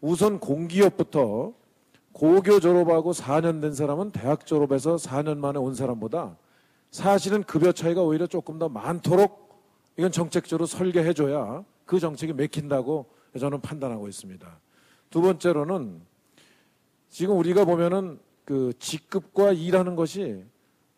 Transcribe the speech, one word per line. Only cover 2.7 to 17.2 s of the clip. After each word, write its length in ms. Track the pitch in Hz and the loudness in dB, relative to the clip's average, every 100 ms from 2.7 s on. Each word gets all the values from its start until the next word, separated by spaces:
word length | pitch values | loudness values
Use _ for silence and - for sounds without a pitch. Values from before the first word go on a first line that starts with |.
| 180 170 165 165 | 4 4 2 0
사 280 | 170 123 151 | -4 -2 0
년 200 | 165 160 | 0 0
된 140 | 151 | -4
사람은 380 | 139 147 147 208 | -2 -2 -2 -4
대학 340 | 101 120 151 - | -4 -2 -2 0
졸업해서 500 | 151 143 135 147 170 | 0 2 0 0 -2
사 240 | - 135 | -2 -4
년 180 | 151 147 | -4 -4
만에 180 | 139 139 | -4 -4
온 160 | 131 | -4
사람보다 640 | 127 135 117 110 165 165 82 _ _ _ _ _ | -4 -4 -4 -6 -6 -8 -12 _ _ _ _ _
사실은 520 | - 196 196 190 208 | -2 2 2 2 -2
급여 300 | - 160 180 | -2 2 2
차이가 300 | - 170 175 | 2 0 0
오히려 240 | 165 156 175 | 0 0 -2
조금 320 | 175 - 160 | -6 -8 -6
더 100 | 165 | -6
많도록 920 | 110 120 175 - 180 202 - - _ _ _ _ - | -6 -6 -4 2 4 4 2 -20 _ _ _ _ -4
이건 140 | 180 | -2
정책적으로 540 | 165 165 180 - 160 165 | -2 -2 -2 -2 -4 -4
설계해줘야 1000 | 120 185 175 165 151 139 143 107 143 - _ | -4 0 2 2 0 0 -2 -4 -8 -14 _
그 140 | - 180 | -2 -2
정책이 320 | 165 139 160 | -2 -6 -6
맥힌다고 720 | 139 147 - 147 135 123 156 127 _ _ 127 | -4 -4 -4 -2 -2 -2 -4 -6 _ _ -6
저는 220 | 139 139 | -4 -4
판단하고 480 | - 156 131 110 101 | -8 -8 -8 -8 -10
있습니다. 500 | 95 98 92 87 82 _ _ _ _ _ | -14 -16 -18 -20 -20 _ _ _ _ _
두 100 | 165 | 0
번째로는 800 | 185 165 175 151 151 190 113 82 85 _ _ _ _ _ _ _ _ _ _ | 2 2 0 0 -2 -4 -6 -12 -20 _ _ _ _ _ _ _ _ _ _
지금 280 | - | -4